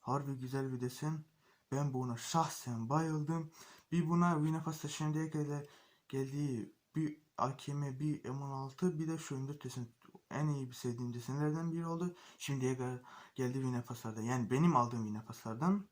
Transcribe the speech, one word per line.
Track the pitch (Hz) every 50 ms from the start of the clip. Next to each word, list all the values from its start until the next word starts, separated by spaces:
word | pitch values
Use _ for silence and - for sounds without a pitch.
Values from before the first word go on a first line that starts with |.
Harbi | _ 120 127 143 139 139 139
güzel | 127 127 127 131 135 135 131 131
bir | 123
desen. | 123 123 127 - - 151 160 156 156 _ _ _ _ _ _ _ _ _ -
Ben | 135 143 143 127
buna | 127 127 123 120
şahsen | 120 - - - 165 160 156 - - - 127 120 113 113 113
bayıldım. | 143 156 160 160 156 151 151 147 165 165 160 156 - - - - - - - _ 160
Bir | 170 170 156
buna | 170 170 175 175 170
Winner | 151 151 156 160 160 156
Pass'ta | 160 151 - - 151
şimdiye | - - 156 151 151 156 160 156
kadar | 156 151 151 147 147 147 143 - - - - _ _ _ _ _
geldiği | - 135 135 135 135 147 147 147 127 113 101 - - _ _ _ _
bir | 156 160 147 151 - _ _ _ -
A | - 131 139
K | - - - 143
M, | 143 143 139 131 131
bir | 147 151 147 - -
M | 110 127 139 139
on | 139
altı, | 135 135 135 135 131 - - 180 165 151
bir | 165 160
de | 160 156
şu | 160 - 143 131
M | 135 135
dört | 147 147 -
desen | 131 - 127 123 120 - _ _ - - - _ _
en | - 135 151 156
iyi | 147 139 135 123
bir | 123
sevdiğim | - - 127 120 120 123 123 120
desenlerden | 123 120 - 131 143 147 151 151 156 165 165 160
biri | 170 170
oldu. | 165 165 165 180 180 175 - - - - -
Şimdiye | - - 139 135 127 127 131
kadar | 127 127 127 127 123 - - - - - - _
geldi | - 131 123 123
Winner | 135 131 131 123 123 123
Pass'larda. | - 120 117 - 113 107 110
Yani | 110 117 127 127 120 98
benim | 127 131 160 175 160
aldığım | 131 120 117 117 117 113
Winner | 107 107 107 113
Pass'lardan. | - 107 - - 113 110 117 147 180 196 208 196 -